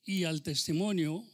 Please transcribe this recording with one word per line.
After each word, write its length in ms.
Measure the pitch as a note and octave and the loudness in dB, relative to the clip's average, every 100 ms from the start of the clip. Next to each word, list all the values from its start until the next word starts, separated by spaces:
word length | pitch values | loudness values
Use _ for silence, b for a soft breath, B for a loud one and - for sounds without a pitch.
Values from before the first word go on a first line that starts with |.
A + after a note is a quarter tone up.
| - | 0
y 180 | G3 | 0
al 180 | E3+ D#3 | 2 0
testimonio, 840 | C#3+ C#3+ - D#3+ G#3 G3 D#3 D#3+ A#3 | -2 -2 0 0 2 2 0 -2 -8